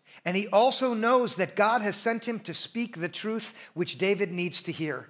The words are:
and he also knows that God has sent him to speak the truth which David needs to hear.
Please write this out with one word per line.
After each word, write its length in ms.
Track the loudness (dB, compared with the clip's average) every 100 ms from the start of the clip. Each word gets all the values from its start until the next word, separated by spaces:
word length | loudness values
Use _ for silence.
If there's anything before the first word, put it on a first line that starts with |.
| _ -8
and 140 | -2 -2
he 100 | 2
also 460 | 4 6 4 0
knows 420 | 2 4 4 4 0
that 200 | 0 2
God 260 | 4 4
has 160 | 2 0
sent 300 | 0 -2 -4
him 120 | -6
to 120 | -6
speak 440 | -6 -4 -4 -6 -4
the 120 | -6
truth 440 | -4 -4 -4 -6 -10 -10
which 240 | -4 -4 0
David 340 | 0 2 -2
needs 300 | -2 -2 -2
to 100 | -4
hear. 380 | -4 -4 -6 -10